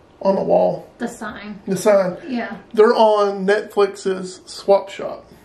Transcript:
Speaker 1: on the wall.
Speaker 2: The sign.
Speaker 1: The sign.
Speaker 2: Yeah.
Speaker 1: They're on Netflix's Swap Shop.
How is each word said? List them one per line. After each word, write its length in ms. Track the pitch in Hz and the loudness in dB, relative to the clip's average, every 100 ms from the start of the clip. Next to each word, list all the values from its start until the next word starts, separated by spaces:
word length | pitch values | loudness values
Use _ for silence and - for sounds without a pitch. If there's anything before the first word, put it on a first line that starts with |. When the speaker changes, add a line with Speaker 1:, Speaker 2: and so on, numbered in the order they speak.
| _ - | _ -8
Speaker 1:
on 160 | 190 196 | -4 -4
the 80 | |
wall. 460 | 170 175 - - - - | 0 2 2 -2 -10 -12
Speaker 2:
The 100 | 240 | -10
sign. 520 | - 214 - 208 190 - | -10 -14 -14 -16 -12 -8
Speaker 1:
The 120 | 180 | -2
sign. 400 | 220 196 180 175 - | 2 4 2 -4 -8
Speaker 2:
Yeah. 300 | 123 113 180 - | -8 -8 -12 -4
Speaker 1:
They're 200 | 208 226 | 4 4
on 540 | 233 220 208 202 196 190 | 6 4 4 2 0 0
Netflix's 920 | 214 220 - 196 196 196 185 185 - - | 0 0 0 0 0 -6 -6 -8 -14 -18
Swap 440 | - - 196 - | -6 2 2 2
Shop. 360 | - - - - - | -10 -10 -10 -16 -20